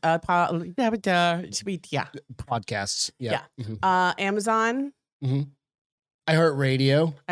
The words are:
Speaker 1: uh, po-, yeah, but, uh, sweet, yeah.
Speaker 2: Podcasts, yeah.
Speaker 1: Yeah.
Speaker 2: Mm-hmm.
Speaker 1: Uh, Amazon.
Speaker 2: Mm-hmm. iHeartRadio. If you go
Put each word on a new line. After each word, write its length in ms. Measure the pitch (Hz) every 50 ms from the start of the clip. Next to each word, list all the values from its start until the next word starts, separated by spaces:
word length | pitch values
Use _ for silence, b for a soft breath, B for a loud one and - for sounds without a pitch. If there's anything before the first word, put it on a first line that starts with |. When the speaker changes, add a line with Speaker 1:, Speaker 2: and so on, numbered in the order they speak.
| -
Speaker 1:
uh, 160 | 165 165 165
po-, 460 | - - 180 175 175 - - 165 170 175 175 -
yeah, 120 | 247 226
but, 180 | 220 220 - 202
uh, 420 | 185 175 175 175 170 170 180 -
sweet, 380 | 202 - 208 202 196 170 - -
yeah. 160 | - 139 - 139 - 139 - - 123
Speaker 2:
Podcasts, 760 | - - - 123 117 101 - 117 101 98 98 - - - - - _
yeah. 240 | 127 117 107 - - - _ -
Speaker 1:
Yeah. 60 | 120
Speaker 2:
Mm-hmm. 100 | 107 110 104 -
Speaker 1:
Uh, 320 | 190 185 180 180 180 170 -
Amazon. 760 | 190 196 202 214 196 226 220 220 220 226 233 269 277 285 - _ _ _ _ _ -
Speaker 2:
Mm-hmm. 160 | 131 131 139 143 139 - _ _ _ _ _ _ _ _ _ _ _ _ _ _ -
iHeartRadio. 800 | 160 160 165 165 143 135 139 131 131 131 135 135 135 147 160 165
If 0 |
you 0 |
go 60 | 143 - _ -